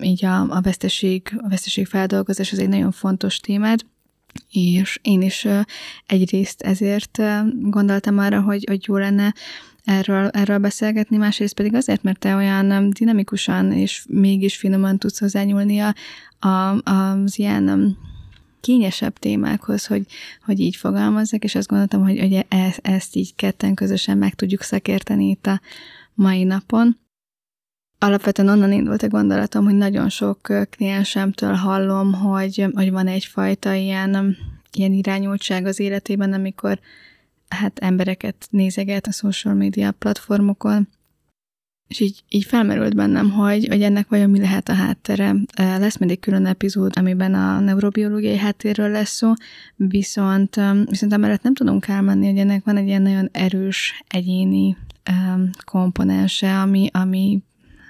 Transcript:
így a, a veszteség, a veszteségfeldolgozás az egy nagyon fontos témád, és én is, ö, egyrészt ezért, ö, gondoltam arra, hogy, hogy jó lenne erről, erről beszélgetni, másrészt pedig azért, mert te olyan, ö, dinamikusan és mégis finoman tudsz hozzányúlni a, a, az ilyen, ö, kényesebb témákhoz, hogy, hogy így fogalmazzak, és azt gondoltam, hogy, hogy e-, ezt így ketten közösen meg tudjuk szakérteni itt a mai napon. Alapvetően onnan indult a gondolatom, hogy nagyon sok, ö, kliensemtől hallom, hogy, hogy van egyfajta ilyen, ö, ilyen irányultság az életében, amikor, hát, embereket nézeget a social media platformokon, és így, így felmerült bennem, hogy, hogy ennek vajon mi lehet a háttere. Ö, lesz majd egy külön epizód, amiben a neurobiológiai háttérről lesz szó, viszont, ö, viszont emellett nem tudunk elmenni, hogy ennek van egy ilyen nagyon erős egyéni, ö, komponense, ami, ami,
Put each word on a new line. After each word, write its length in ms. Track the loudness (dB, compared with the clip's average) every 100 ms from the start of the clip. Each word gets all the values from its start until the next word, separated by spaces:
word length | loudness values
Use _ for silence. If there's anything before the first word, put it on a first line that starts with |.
így 220 | 0 0
a, 160 | 2 0
a 200 | 0 0
veszteség, 800 | 0 -2 -4 -2 -2 -2 -6 -8
a 60 | -4
veszteségfeldolgozás 1040 | -4 -4 -4 -2 -2 0 -2 -2 -4 -4
az 60 | -2
egy 100 | 0
nagyon 240 | 0 0
fontos 460 | -2 -4 -2 -4 -6
témád, 420 | -4 -2 0 0 -4 _ _ _ _ -20 _
és 480 | 0 2 2 0 -4
én 200 | 2 2
is, 220 | 2 -2
ö, 160 | 0 0 -2 -6 -18 -20 _
egyrészt 560 | 0 2 0 -2 -4
ezért, 560 | -4 0 0 -2 -4 -4
ö, 200 | -2 0 0 0
gondoltam 580 | -2 2 2 2 2 2
arra, 220 | 2 2
hogy, 240 | 0 -2 -2
hogy 160 | -4 -2
jó 100 | -2
lenne 380 | 2 2 0 -2 -12 -18 -20 _
erről, 440 | -2 0 2 0 0
erről 300 | 0 0 2
beszélgetni, 580 | 0 0 -2 0 0 2
másrészt 380 | 2 0 -2
pedig 200 | -2 0
azért, 280 | 0 0 0
mert 160 | 0 -2
te 160 | 0
olyan, 360 | 0 2 2 2
ö, 180 | 4 2
dinamikusan 840 | 2 2 2 0 -4 -2 0 2
és 320 | 2 0 -4 -4
mégis 480 | 2 4 4 0 -2
finoman 420 | 0 2 2 0
tudsz 200 | -2 -2
hozzányúlni 600 | -2 0 0 2 2 0
a, 160 | 0 -2 -8 -20 -20 _ 0
a, 360 | 2 2 0 2
az 480 | 2 2 0 -2 -2
ilyen, 300 | -2 2 2
ö, 180 | 2 2 0 -10 -18 -20 -20 _ _
kényesebb 580 | 0 2 2 -2 -6 -4
témákhoz, 680 | -2 0 0 -2 -2 -4 -2
hogy, 200 | -4 -4 -12 -20 -14
hogy 160 | -4 0
így 160 | 0 -2
fogalmazzak, 680 | -2 0 0 0 0 -2
és 100 | -2
azt 140 | -4 0
gondoltam, 340 | 0 2 2
hogy, 160 | 2 2
hogy 260 | 2 0 0
e-, 280 | 0 0 -2
ezt 340 | -2 -2 -2 -6
így 180 | -6
ketten 400 | -4 -6 -2 -2
közösen 440 | -2 -2 -2 0 0
meg 160 | 0
tudjuk 280 | -2 -4 -4
szakérteni 640 | -4 -4 -2 -4 -2 0 0
itt 180 | 0 -2
a 140 | -2 -4 -20 -20 -20 -14
mai 300 | 0 2 4
napon. 540 | 0 0 0 2 2 2 _ _ _ _ _ _ _ _ _ _
Alapvetően 500 | 0 2 0 2 4
onnan 240 | 4 4
indult 300 | 2 0 -2
a 60 | -2
gondolatom, 560 | 0 2 0 0 0
hogy 100 | 4
nagyon 340 | 4 2 0 -2
sok, 400 | -2 -4 -4 -4
ö, 160 | -2
kliensemtől 920 | -2 -4 -2 0 -2 0 -2 -2 -2
hallom, 580 | 0 0 0 0 0 0
hogy, 540 | 0 0 0 -4 -2 -2
hogy 180 | 0 0
van 160 | 0 -2
egyfajta 640 | -4 -6 -4 -2 -2 -2
ilyen, 420 | -2 -2 -2 -2
ö, 140 | 0 -2 -4 -10 -16 _
ilyen 200 | -2 0
irányultság 760 | 0 0 -2 -4 -4 -4 -4 -4
az 140 | -2
életében, 520 | -4 -4 -4 -2 0
amikor, 480 | -2 -4 -6 -6 -6 _ -20 -20 _ _ _ _
hát, 300 | -4 -4 -2
embereket 680 | -2 0 0 -4 -8 -10 -4
nézeget 560 | 0 0 -2 -4 -4 -6
a 60 |
social 420 | -4 -4 -2 -2
media 380 | 0 0 0 -2
platformokon, 960 | -2 -4 -6 -2 0 2 0 0 0 0 _ _ _ _ _ _ _ _ _ _
és 120 | -2
így, 240 | -2 -2 _
így 160 | -4
felmerült 500 | 0 0 2 0 0
bennem, 360 | 0 2 2 2
hogy, 360 | 2 2 2 0
hogy 140 | 2
ennek 260 | 2 2 2
vajon 220 | 2 4
mi 80 | 4
lehet 280 | 2 0 0
a 40 |
háttere. 560 | 0 0 -2 -4 0 2 0 -2 0
Ö, 40 | 0 2
lesz 200 | 0 0
majd 120 | -2
egy 100 | 0
külön 260 | 0 0 0
epizód, 500 | 0 -2 0 -2 0
amiben 380 | 0 2 0
a 260 | 2 2 2
neurobiológiai 760 | 2 2 0 0 -2 0 0 0
háttérről 540 | -2 -2 -2 0 0
lesz 200 | 0 -4
szó, 220 | 0 2 0 -2 -20 -20 _
viszont, 800 | 0 0 -2 -2 0 2 2 2
ö, 260 | 2 2
viszont 280 | 2 0 0
emellett 300 | 2 2 0
nem 120 | 0
tudunk 340 | 2 2 0 0
elmenni, 380 | 0 2 2 2
hogy 120 | 2
ennek 260 | 2 0
van 120 | 0 0
egy 100 | 0
ilyen 160 | 2
nagyon 260 | 2 2 -2
erős 720 | 0 0 0 -4 -4 -6 -8 -8
egyéni, 680 | -4 -2 0 2 2 2 -2 -8 -16
ö, 400 | -2 0 0 0 -2 -4
komponense, 960 | -4 -2 0 0 0 2 0 0 0 0
ami, 280 | 2 2 2
ami, 500 | 0 0 0 0 0 -4 _ _ -20